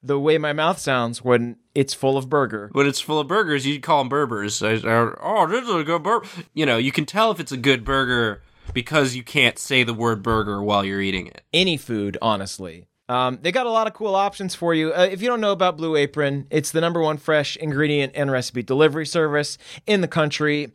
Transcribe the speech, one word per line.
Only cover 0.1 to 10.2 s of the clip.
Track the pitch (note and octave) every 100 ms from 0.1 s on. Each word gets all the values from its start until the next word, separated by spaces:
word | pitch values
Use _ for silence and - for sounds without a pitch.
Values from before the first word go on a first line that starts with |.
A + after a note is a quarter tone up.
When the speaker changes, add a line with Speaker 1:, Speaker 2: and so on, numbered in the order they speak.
| C#3+
Speaker 1:
way | C#3+ D#3
my | D3+
mouth | D3 D#3 F#3
sounds | - C3 A#2 A#2
when | B2+ B2 A#2+ A#2 _ D3
it's | C3+
full | - C3+ C3+
of | C3
burger. | D3 B2+ G#2+ G#2
Speaker 2:
When | C3 C#3+
it's | C3+
full | - D#3
of | C#3
burgers, | G3 F#3+ D3 C3+
you | D3
call | C3 D3+
'em | B2+
Berbers. | C#3 C#3 A2 G#2 G#2 G#2
I, | A2 A2
I, | A2+ A#2 -
"Oh, | D#3 G#3+ D#3+
this | A3+
is | A#3+ F3+
a |
good | D3+ E3+
burger." | D#3 A#3 - F3+ - -
You | D3+
know, | A#2
you | C3
can | - D3
tell | G3 A3+
if | F3+
it's | D3
a | C3+
good | B2 C3 G#2+
burger | C3+ B2+ B2 A2+ G2+ - _ -
because | C3 A#2 D3+ C3+ B2
you |
can't | A#2+ - B2 -
say | - C3
the | A#2
word | A2+ A#2 A2